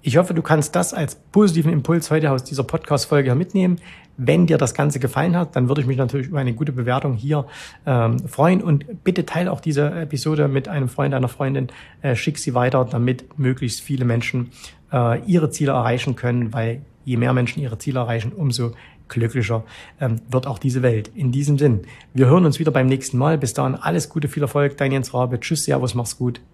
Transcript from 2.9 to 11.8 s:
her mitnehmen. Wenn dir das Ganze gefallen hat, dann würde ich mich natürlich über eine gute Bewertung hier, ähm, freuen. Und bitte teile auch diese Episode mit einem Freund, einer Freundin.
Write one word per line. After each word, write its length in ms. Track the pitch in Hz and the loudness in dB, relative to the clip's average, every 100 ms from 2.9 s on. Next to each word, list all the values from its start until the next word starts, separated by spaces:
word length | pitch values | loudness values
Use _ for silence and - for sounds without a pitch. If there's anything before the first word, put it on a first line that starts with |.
| 143 - 151 131 | -2 2 2 2
her 60 | 127 | 0
mitnehmen. 440 | 185 196 185 175 - - - - | 0 2 2 0 -4 -20 -20 -4
Wenn 320 | 127 160 170 | 2 4 4
dir 100 | 160 | 4
das 160 | 123 | 2
Ganze 260 | - 147 139 | 2 0 0
gefallen 360 | 127 - 160 175 | -2 0 0 0
hat, 200 | 175 - | 0 0
dann 120 | 123 | 0
würde 140 | 143 | 2
ich 60 | 127 | 0
mich 100 | 131 | 0
natürlich 300 | 127 139 131 | -2 -2 -4
über 120 | 151 | -2
eine 140 | 127 | -2
gute 180 | 113 151 | -2 -4
Bewertung 420 | 127 120 127 143 | -2 -2 0 0
hier, 320 | 117 135 151 131 - - - - | -4 -2 -2 -2 -12 -20 -10 0
ähm, 340 | 123 113 120 | 2 2 0
freuen. 420 | 135 - 160 180 | -4 0 2 4
Und 420 | 170 143 - 208 | 2 0 0 -4
bitte 220 | - 185 - | -2 0 -2
teile 260 | 160 180 | -2 -2
auch 80 | - | -2
diese 300 | 160 143 147 | -2 0 0
Episode 560 | 170 160 135 151 156 147 | -2 -6 -4 -2 0 2
mit 200 | 135 127 | 0 -2
einem 180 | 165 131 | -4 -4
Freund, 260 | - 139 | -2 -2
einer 140 | 135 127 | 0 -2
Freundin. 400 | - 135 135 127 - | -2 -4 -2 -4 -10